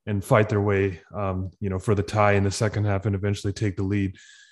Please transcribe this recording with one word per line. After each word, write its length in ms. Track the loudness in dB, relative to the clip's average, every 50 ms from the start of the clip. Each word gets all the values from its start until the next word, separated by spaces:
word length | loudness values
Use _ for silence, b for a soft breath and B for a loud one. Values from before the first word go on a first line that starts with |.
| -8 -6
and 160 | -4 -4 0
fight 260 | 4 4 4 4 4
their 120 | 2 0
way, 400 | 2 2 2 2 2 0 -2 -6 -14 _ -8
um, 380 | -6 -4 -4 -4 -4 -6 -8 -8 -8
you 100 | -6 -4
know, 80 | -4 -4
for 160 | 0 0 0
the 80 | 0
tie 300 | 0 -2 2 2 4 4
in 120 | 4 4 2
the 60 | 0
second 360 | 0 0 -2 -2 0 0 -2
half 200 | 0 0 0 0
and 80 | -2 -2
eventually 400 | 0 -2 -2 -4 -2 -4 -6 -4
take 220 | -2 -4 -4 -2
the 80 | -2 -2
lead. 320 | -2 0 0 -2 -2 -4 B B B B B B B